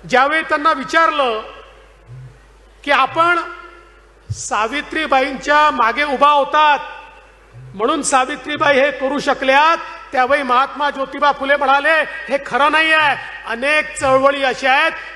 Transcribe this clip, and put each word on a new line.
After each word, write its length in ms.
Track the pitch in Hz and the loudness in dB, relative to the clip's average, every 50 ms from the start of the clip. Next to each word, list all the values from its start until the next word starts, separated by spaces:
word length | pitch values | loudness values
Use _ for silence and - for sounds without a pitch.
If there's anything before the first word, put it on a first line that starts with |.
| - 160 | -4 0
ज्यावेळी 340 | 247 247 269 285 311 320 | 2 2 2 2 2 -2
त्यांना 300 | 311 - 311 302 294 320 | -2 -2 -4 0 0 0
विचारलं 680 | 311 277 254 - - 330 330 320 311 294 269 247 220 214 220 - - - - - - - - - - _ - - 123 - - - - - - - - - - - - - - | 0 0 -4 0 2 2 2 2 2 0 -2 -2 -2 -6 -8 -12 -18 -20 -20 -20 -20 -20 -20 -20 -20 _ -20 -20 -20 -20 -20 -20 -20 -20 -20 -20 -20 -20 -20 -20 -20 -12 -2
की 60 | 285 | 0
आपण 480 | 277 262 269 - - 320 330 349 349 339 320 - - - - - - - - - - - _ _ _ _ _ - | 2 2 2 0 0 0 2 2 2 0 -2 -8 -14 -18 -20 -20 -20 -20 -20 -20 -20 -20 _ _ _ _ _ -12
सावित्रीबाईंच्या 1400 | - - - - 254 208 214 226 262 294 285 - - 320 311 269 269 269 262 285 277 240 - 285 294 302 302 302 | -10 -10 -6 -4 -2 -2 -2 -2 -4 -6 -8 -6 -6 -6 0 2 2 2 2 0 -6 -8 -2 2 4 4 4 4
मागे 340 | 277 254 233 220 233 269 294 | 2 2 0 0 2 0 -2
उभा 260 | 294 269 220 285 294 | -2 2 2 4 4
होतात 480 | 294 285 269 269 - 302 302 302 285 - - - - - - - - - - - _ _ _ _ - - - - - | 4 4 2 2 2 2 4 4 2 0 -2 -12 -16 -18 -20 -20 -20 -20 -20 -20 _ _ _ _ -20 -20 -20 -18 -8
म्हणून 280 | 190 214 254 320 302 | -4 -2 -2 -2 -2
सावित्रीबाई 760 | 262 - 285 262 254 262 294 285 - 294 294 - 311 294 285 247 | -2 0 0 0 0 0 -6 -10 -8 -8 -4 0 2 2 4 4
हे 100 | 269 294 | 2 0
करू 280 | 269 - 262 262 294 269 | 0 -4 -4 -4 -4 -2
शकल्यात, 580 | - 285 262 - 277 262 262 277 302 320 339 320 - - - - - - | -2 -2 -2 0 0 2 4 4 4 4 2 0 -4 -14 -16 -18 -16 -4
त्यावेळी 300 | - 254 254 247 277 294 | -2 -2 2 2 0 0
महात्मा 480 | 277 247 247 247 269 269 - 269 294 285 | 0 0 2 2 2 0 -4 -4 -4 -4
ज्योतिबा 420 | 277 269 269 269 - 285 294 285 | -4 -4 -8 -8 -4 0 0 0
फुले 240 | 269 277 269 269 285 | 0 0 0 0 0
म्हणाले, 360 | 285 285 262 269 285 285 311 320 311 | 0 2 2 2 2 2 2 2 2
"हे 380 | 277 - - - - - 254 277 277 | 0 -4 -8 -14 -6 -4 -4 -4 -4
खरं 260 | - - 254 285 302 | -4 0 2 2 2
नाही 200 | 294 311 320 320 | 4 2 2 4
आहे. 240 | 320 311 302 285 254 - - - - - - | 2 2 2 0 0 -2 -8 -14 -16 -16 -10
अनेक 500 | - 226 233 254 285 302 302 294 - - | -10 -8 -4 -2 0 0 0 -2 -4 -8
चळवळी 460 | - 294 269 262 262 269 277 285 277 269 | -4 0 2 2 4 4 2 2 2 -2
अशा 280 | 262 233 - 269 262 | -2 -2 0 0 2
आहेत 200 | 262 285 311 330 320 - - - - | 2 4 2 0 -2 -6 -16 -18 -18